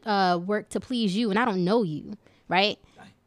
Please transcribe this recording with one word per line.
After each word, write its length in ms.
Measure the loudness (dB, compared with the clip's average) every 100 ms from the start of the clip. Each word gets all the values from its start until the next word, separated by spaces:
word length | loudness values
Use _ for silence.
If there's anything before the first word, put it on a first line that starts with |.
uh, 340 | -2 0 2 2
work 240 | 0 -4 -4
to 100 | -8
please 360 | -6 -2 0 0
you 140 | 0
and 80 | 0
I 80 | 0
don't 180 | 0
know 180 | 2 2
you, 300 | 0 -4 -10 -16 _ _ 0
right? 320 | 2 2 -2 -14 -20 -20 _